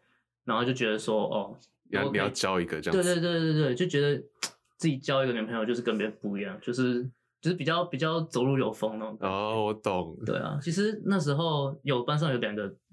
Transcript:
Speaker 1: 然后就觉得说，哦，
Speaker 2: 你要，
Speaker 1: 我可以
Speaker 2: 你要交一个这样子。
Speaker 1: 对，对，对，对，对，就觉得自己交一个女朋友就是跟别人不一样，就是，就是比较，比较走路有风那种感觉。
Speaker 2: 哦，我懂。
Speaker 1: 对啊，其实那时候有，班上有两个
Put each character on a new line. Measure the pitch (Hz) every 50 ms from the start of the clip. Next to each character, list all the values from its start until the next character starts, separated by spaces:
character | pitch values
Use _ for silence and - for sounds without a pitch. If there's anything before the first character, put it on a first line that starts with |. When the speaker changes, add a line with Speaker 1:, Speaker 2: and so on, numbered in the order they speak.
| _ _ _ _ _ _ _ _ -
Speaker 1:
然 | 120 110
后 | 113 123
就 | 127 127
觉 | 127 120 107
得 | 107
说， | 107 - 117 107 107 104
哦， | - 107 107 98 101 - - - _ _ _ _ -
Speaker 2:
你 | 104
要， | 98 -
Speaker 1:
我 | -
可 | 104
以 | 101
Speaker 2:
你 | 98
要 | 104
交 | - - - 95 95 90
一 | 87
个 | 85 82 78
这 | - 85
样 | 82 190 175
子。 | 180 175
Speaker 1:
对， | 165
对， | 170 175 170 165
对， | 160 160 156
对， | 151 151
对， | 131 123
就 | 127 180
觉 | 175 - 143
得 | 143 147 143 147 - - _ - - - - _ _ _ _
自 | - -
己 | 165 139
交 | 131 - - 139 135 135
一 |
个 | 127 117
女 | 113 110
朋 | 113 117
友 | 113 110
就 | 117 120
是 | 120 117
跟 | 117 110
别 | 104 104
人 | 107 - -
不 | - 104 101
一 | 98
样， | 101 95 95 -
就 | - 123 123
是， | 127 127 123 120 120 127 127 - _ _ _ _ _
就 | - 160
是 | 185
比 | 175 139
较， | 160 165 175 180
比 | 175 -
较 | 127 160 160 165 170
走 | 160 - - 120 127
路 | 135 139
有 | 131 117 110
风 | 110 - 110 110 110
那 | 107 110
种 | 107 107
感 | 107 98 95
觉。 | 95
Speaker 2:
哦， | 98 107 107 113 110 107
我 | 104 107
懂。 | 107 - 107 95 90 85 80 78 - -
Speaker 1:
对 | - -
啊， | - - - 147 147
其 | - 170
实 | 160 196 208 220 214 - -
那 | 190 202 185
时 | 147 143 139
候 | 151 170 165 151 143 139 135 151 - -
有， | 143 131 123 123
班 | 139 151
上 | 151 165 147
有 | 127
两 | 120 113 104 104
个 | 107 101 95 - - _ _